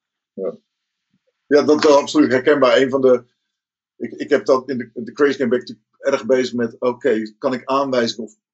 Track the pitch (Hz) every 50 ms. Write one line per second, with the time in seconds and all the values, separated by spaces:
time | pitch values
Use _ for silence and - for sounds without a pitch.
0 | _ _ _ _ _ _ _ 202 190 - - - _ _ _ _ _ _ _ _
1 | _ _ _ _ _ _ _ _ _ - 143 147 135 127 151 151 151 156 143 143
2 | 131 113 - 156 143 117 127 127 123 165 147 143 131 123 117 123 135 127 123 135
3 | 131 127 127 123 - _ _ _ _ _ _ _ _ _ _ _ _ _ _ -
4 | 120 117 123 120 127 110 143 123 104 - 135 120 120 143 135 120 120 - - 127
5 | 113 113 - - 147 143 131 123 135 117 123 120 120 127 120 - _ _ _ _
6 | - 139 143 131 117 120 131 127 127 117 117 120 117 113 - - 127 123 120 120
7 | - 139 110 110 110 107 - _ - 135 127 120 - - 135 139 139 135 127 123
8 | 117 113 - - 113 - _ _ _ _